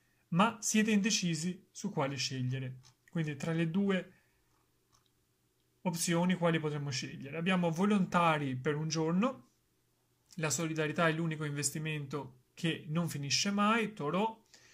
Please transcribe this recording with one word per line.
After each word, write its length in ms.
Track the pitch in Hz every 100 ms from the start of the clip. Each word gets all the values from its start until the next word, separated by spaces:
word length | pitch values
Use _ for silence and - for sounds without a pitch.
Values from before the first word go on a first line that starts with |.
| _ _ _
ma 280 | 165 226 226
siete 300 | - 214 214
indecisi 760 | 208 208 - 175 160 175 175 _
su 180 | - 208
quale 260 | - 139 139
scegliere. 600 | - 131 127 131 131 131 - _ _
Quindi 260 | 170 156 143
tra 160 | 165
le 200 | 165 165
due 420 | 180 196 190 180 - _ _ _ _ _ _ _ _ _ _ _ _ _ _ _ _
opzioni 540 | 185 165 - 170 180 175
quali 240 | 170 160
potremmo 320 | 151 147 143
scegliere? 440 | 127 135 139 131 160
Abbiamo 360 | 170 185 175
volontari 840 | 160 202 208 180 180 170 156 143 131
per 200 | 139 147
un 120 | 156
giorno, 640 | 160 160 180 247 262 - _ _ _ _ _ _ _ _ -
la 160 | 156
solidarietà 560 | 131 160 156 151 151 165
è 60 |
l'unico 320 | 156 170 156 151
investimento 1000 | 143 143 160 156 151 135 143 131 - _ -
che 280 | 165 151 190
non 200 | 156 165
finisce 440 | 165 139 - 202
mai, 420 | 202 208 233 214
Thoreau. 520 | - 147 175 220 - _ - -